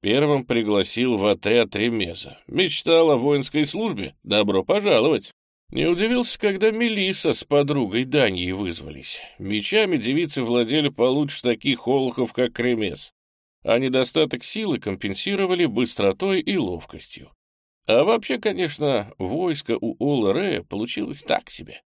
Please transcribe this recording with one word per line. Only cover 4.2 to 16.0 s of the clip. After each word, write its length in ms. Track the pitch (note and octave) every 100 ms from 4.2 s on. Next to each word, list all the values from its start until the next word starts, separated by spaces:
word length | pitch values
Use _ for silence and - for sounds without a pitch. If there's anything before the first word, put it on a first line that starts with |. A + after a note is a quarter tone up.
Добро 420 | - G2+ G2+ F#2+ F#2+
пожаловать! 680 | G3 G3+ C3+ B2+ C#3 - _ _ _ _
Не 160 | - D3+
удивился, 520 | F3 A3 B3 A#3+ -
когда 340 | G#3 F#3+ A3
Мелиса 640 | A3 A#3+ G#3+ F#3+ - -
с 120 | - -
подругой 580 | C#3+ C#3+ C#3+ A2 G#2+
Даньей 480 | C3 D3 A#2+ F#2 F2+
вызвались. 680 | F#2 G2 D#2+ C#2+ D2 C#2 - - -
Мечами 560 | F#2+ G#2+ G2+ G#3+ G#3+ D#3+
девицы 480 | A2 C#3 E3 C#3
владели 460 | A#2 A#2+ A#2 D3 D3
получше 520 | - A#2+ C#3 D3 -
таких 460 | B2+ A#2 C#3 B2+ -
олухов, 460 | C3+ C3+ A#2+ B2
как 260 | - B2+ -
Ремез. 520 | A#2+ A#2 G#2 D2+ - _ _ _ _ _
А 160 | - A#2
недостаток 640 | C3+ C3 C3 - D3+ B2+
силы 340 | - - G#3+ B2
компенсировали 880 | G#2 F#2+ G#2 F#2+ - G3 F#3+ F3+ E3
быстротой 760 | G#2 B2 -